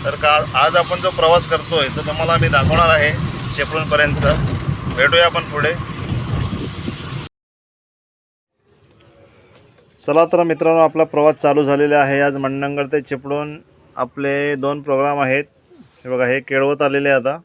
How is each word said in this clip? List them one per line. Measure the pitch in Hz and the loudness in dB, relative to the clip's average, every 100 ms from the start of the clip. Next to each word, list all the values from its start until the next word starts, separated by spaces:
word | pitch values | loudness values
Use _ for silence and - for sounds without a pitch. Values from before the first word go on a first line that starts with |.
तर | 135 | -4
का, | 147 151 151 151 | -2 2 2 2
आज | 131 151 175 | 2 2 2
आपण | 165 180 | 0 -2
जो | 185 | -2
प्रवास | 170 160 170 156 | 2 4 4 2
करतोय | 160 135 165 135 | -4 -2 -2 -2
तो | 147 | -4
तुम्हाला | 151 147 160 170 | -6 -4 0 2
मी | 165 | 2
दाखवणार | 139 135 160 170 | 2 2 4 4
आहे | 156 147 - - - - - | 4 2 0 -6 -6 -8 -6
चिपळूणपर्यंतचा. | 139 156 156 147 147 135 139 151 - - - - - 120 | -4 -4 0 2 2 2 0 0 -2 -4 -4 -6 -6 0
भेटूया | 143 170 170 | 2 4 4
आपण | 165 | 2
पुढे. | 160 147 147 175 - - - - - 143 - - - - - - - - - _ _ _ _ _ _ _ _ _ _ _ _ _ _ _ _ _ _ _ - _ _ _ _ _ - - - | -4 -2 -2 -4 -8 -10 -6 -6 -4 -4 -4 -6 -8 -8 -10 -10 -10 -10 -12 _ _ _ _ _ _ _ _ _ _ _ _ _ _ _ _ _ _ _ -20 _ _ _ _ _ -20 -10 0
चला | 151 | 2
तर | 165 170 | 4 2
मित्रांनो, | 170 156 160 165 | 0 2 2 4
आपला | 156 160 | 2 2
प्रवास | 160 151 151 | 0 2 2
चालू | 151 147 143 | 2 2 2
झालेला | 139 139 147 147 | 2 2 2 4
आहे. | 135 139 | 2 2
आज | 143 139 | 0 0
मंडणगड | 135 139 143 143 139 | -4 -4 -6 -4 -4
ते | 151 | -4
चिपळूण | 147 135 139 143 151 151 _ _ _ - | -4 -10 -6 -6 -6 -12 _ _ _ -8
आपले | 123 - 139 143 143 | -8 -4 -4 -2 -2
दोन | 143 139 147 | -2 -4 -4
प्रोग्राम | 143 135 143 143 | -2 0 0 0
आहेत. | 131 135 147 _ _ | 0 0 -4 _ _
हे | 294 165 _ 127 | -20 -20 _ -6
बघा, | 127 123 | -2 0
हे | 131 | 0
केळवत | 123 135 139 143 | 0 0 0 2
आलेले | 143 139 139 | 0 2 2
आहे | 135 | 2
आता. | 123 160 | 0 -6